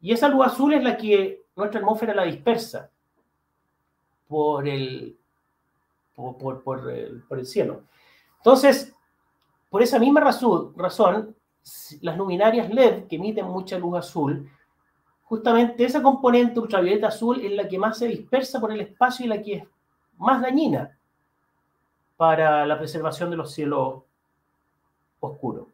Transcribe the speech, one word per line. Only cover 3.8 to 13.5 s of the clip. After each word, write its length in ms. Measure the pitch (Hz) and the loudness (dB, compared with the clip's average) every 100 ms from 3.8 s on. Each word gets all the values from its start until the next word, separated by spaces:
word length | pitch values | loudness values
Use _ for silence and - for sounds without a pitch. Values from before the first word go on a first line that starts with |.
| _ _ _ _ _ | _ _ _ _ _
por 400 | 151 151 147 139 | 0 0 0 -2
el, 480 | 139 131 127 - - _ _ _ _ _ _ _ _ _ | -4 -6 -8 -14 -18 _ _ _ _ _ _ _ _ _
por, 240 | - 127 127 | -16 -14 -10
por, 240 | 131 131 | -10 -8
por 280 | - 131 123 | -8 -8 -8
el, 320 | 123 117 120 | -10 -12 -14
por 160 | _ 135 | _ -10
el 80 | 127 | -6
cielo. 360 | - - - _ _ _ _ _ _ | -2 -2 -4 _ _ _ _ _ _
Entonces, 580 | 226 269 277 262 - _ _ _ _ _ _ _ _ | 6 6 6 4 0 _ _ _ _ _ _ _ _
por 140 | 196 | 0
esa 160 | 240 254 | 2 4
misma 220 | 240 294 | 4 6
razón, 520 | 302 - 247 175 - - | 4 2 2 0 -2 -6
razón, 580 | 180 - 202 202 220 - _ _ | -8 2 2 2 -4 -16 _ _
si-, 360 | - - - 147 | -20 -20 -20 -10
las 140 | 170 165 | -8 -6
luminarias 520 | 190 180 214 233 180 | -4 2 2 2 -2
led 360 | 220 247 175 - | 4 4 4 -6
que 100 | 156 | -8
emiten 300 | 196 208 | -6 -6
mucha 320 | 185 | -6